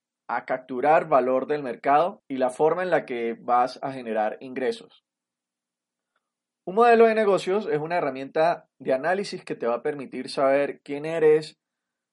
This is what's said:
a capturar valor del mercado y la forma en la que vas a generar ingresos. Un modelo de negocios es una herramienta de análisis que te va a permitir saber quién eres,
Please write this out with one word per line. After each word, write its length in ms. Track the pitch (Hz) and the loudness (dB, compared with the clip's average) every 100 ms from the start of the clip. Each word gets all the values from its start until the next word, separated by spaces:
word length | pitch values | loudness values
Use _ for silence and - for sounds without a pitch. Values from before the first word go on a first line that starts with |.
| _ _ - | _ _ -8
a 180 | 117 | -8
capturar 640 | - 131 - 127 143 165 160 | -6 -8 -6 -2 2 2 4
valor 380 | 139 127 131 113 | 2 2 0 -2
del 160 | 110 | -4
mercado 600 | 131 - 139 143 175 - - | -6 -6 0 2 2 -4 -10
y 100 | 131 | -2
la 120 | 127 | -2
forma 320 | - 156 170 | 2 0 2
en 80 | 185 | 0
la 140 | 156 | -2
que 320 | - 123 117 117 | -2 -4 -4 -6
vas 400 | 95 123 123 - | 0 2 0 -4
a 100 | 139 | -10
generar 460 | 135 117 110 107 - | -8 -6 -2 -2 -6
ingresos. 640 | 135 127 123 117 - _ _ _ _ _ _ _ _ _ _ _ _ _ _ _ _ _ - | -12 -4 -4 -4 -12 _ _ _ _ _ _ _ _ _ _ _ _ _ _ _ _ _ -4
Un 100 | 190 | 2
modelo 300 | 240 226 226 | 6 8 6
de 80 | |
negocios 540 | 220 202 185 185 202 190 | 4 2 2 0 -2 -2
es 80 | 151 | -4
una 200 | 160 175 | -2 -2
herramienta 680 | 151 131 135 156 165 - _ _ | -2 -6 -4 0 0 0 _ _
de 160 | 139 | -2
análisis 500 | 131 156 190 196 185 | -2 0 -2 -4 -10
que 100 | - | -10
te 120 | 156 117 | -6 -2
va 100 | 117 | -2
a 60 | |
permitir 480 | 151 143 120 127 135 | -4 -6 -10 -12 -8
saber 500 | - 135 139 143 - | 0 2 2 0 -6
quién 220 | - 143 | -12 -8
eres, 540 | 156 165 156 156 156 - _ _ _ _ _ | -6 2 4 4 2 -14 _ _ _ _ _